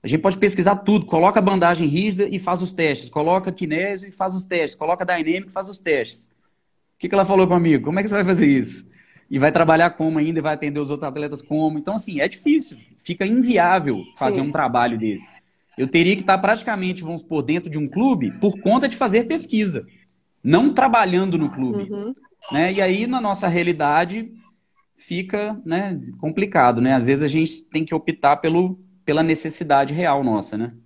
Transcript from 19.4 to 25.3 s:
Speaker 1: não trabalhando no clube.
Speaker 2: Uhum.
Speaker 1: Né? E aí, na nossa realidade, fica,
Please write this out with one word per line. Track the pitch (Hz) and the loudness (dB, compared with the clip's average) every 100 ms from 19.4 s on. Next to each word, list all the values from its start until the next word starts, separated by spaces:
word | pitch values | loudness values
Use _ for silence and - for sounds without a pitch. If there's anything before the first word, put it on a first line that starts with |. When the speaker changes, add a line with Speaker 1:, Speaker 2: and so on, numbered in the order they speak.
| - 220 208 143 - _ _ _ _ _ | -2 -2 -2 -4 -10 _ _ _ _ _
Speaker 1:
não | - 165 277 | 2 4 4
trabalhando | - 262 226 196 180 190 170 | 2 2 4 2 2 0 0
no | 147 | -2
clube. | 135 131 104 95 | -4 -4 -4 -6
Speaker 2:
Uhum. | 202 208 269 _ _ - | -8 -8 -12 _ _ -6
Speaker 1:
Né? | 143 175 | -2 0
E | 196 | 0
aí, | 190 196 233 | 0 0 -2
na | 254 | -2
nossa | 214 196 190 | -2 -2 -2
realidade, | 170 170 165 147 151 175 208 226 - _ _ _ _ _ _ | 0 0 0 2 2 0 -4 -10 -16 _ _ _ _ _ _
fica, | - 170 190 | -8 -6 -4